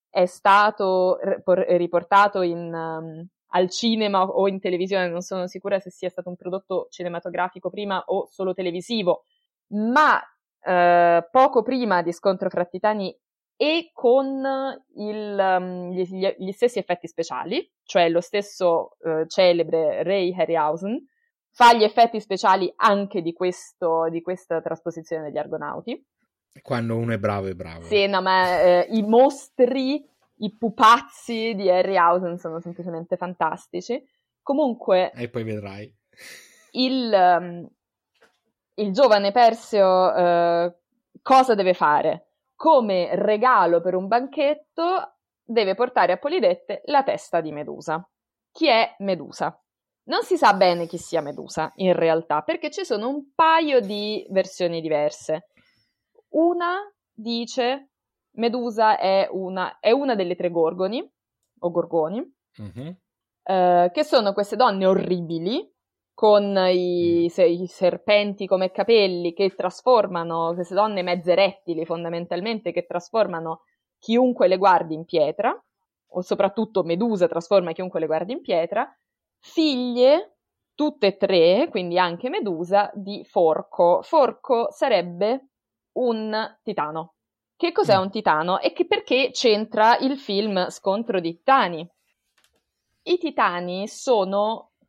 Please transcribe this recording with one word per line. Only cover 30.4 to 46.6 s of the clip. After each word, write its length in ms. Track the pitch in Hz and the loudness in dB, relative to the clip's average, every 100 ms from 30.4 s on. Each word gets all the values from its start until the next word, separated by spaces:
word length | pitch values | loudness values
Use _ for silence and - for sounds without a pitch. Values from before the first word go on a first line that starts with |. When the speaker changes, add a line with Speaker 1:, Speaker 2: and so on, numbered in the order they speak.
| 214 - | -10 -6
Speaker 1:
pupazzi 1000 | 226 214 220 233 - - - 226 226 202 | -6 4 6 6 0 -18 -10 -6 -4 -2
di 120 | 190 | 2
Harryhausen 680 | 180 180 185 170 180 180 175 | 2 2 4 4 2 -2 -8
sono 220 | 165 160 | -10 -10
semplicemente 560 | 170 170 175 165 170 180 | -12 -12 -10 -10 -8 -8
fantastici. 840 | 180 180 160 175 - 180 - 254 _ _ _ _ | -6 -4 -4 -4 -12 -12 -8 -10 _ _ _ _
Comunque 680 | - 277 269 226 - 185 185 | -4 0 0 -2 0 0 0
Speaker 2:
E 160 | 120 120 | -4 -8
poi 140 | 120 | -8
vedrai. 500 | 110 107 98 98 120 _ _ _ - - _ _ _ | -8 -8 -10 -14 -18 _ _ _ -20 -20 _ _ _
Speaker 1:
il, 400 | - 254 262 233 | -4 -2 -2 0
ehm, 560 | 196 180 170 175 175 - _ _ _ _ _ _ _ _ _ _ | 2 4 2 -2 -14 -16 _ _ _ _ _ _ _ _ _ _
il 180 | - 208 | -8 -4
giovane 400 | 190 254 208 202 | 2 4 4 2
Perseo, 840 | 247 233 226 - 208 190 185 180 | 4 4 4 -2 2 4 4 2
eh, 600 | 127 175 175 170 170 175 - _ _ _ - | 2 2 2 2 0 -2 -6 _ _ _ -8
cosa 320 | - 262 262 208 | 4 6 6 4
deve 180 | 185 | 2
fare? 480 | 175 151 147 156 170 _ _ _ | 2 4 4 2 -4 _ _ _
Come 560 | - - 285 214 185 175 | -2 4 4 4 -2 -2
regalo 640 | 180 208 214 247 226 170 170 | -2 0 2 4 4 4 2
per 140 | 180 | 0
un 140 | 185 190 | -2 0
banchetto 1080 | 233 269 311 285 302 _ - 339 370 - _ _ _ | -2 -2 -2 -2 -2 _ -4 -2 -2 -6 _ _ _
deve 300 | - 226 190 196 | -4 -2 0 0
portare 360 | 247 240 180 | -2 0 0
a 40 | - | 0
Polidette 640 | 285 349 196 180 | -2 0 0 -2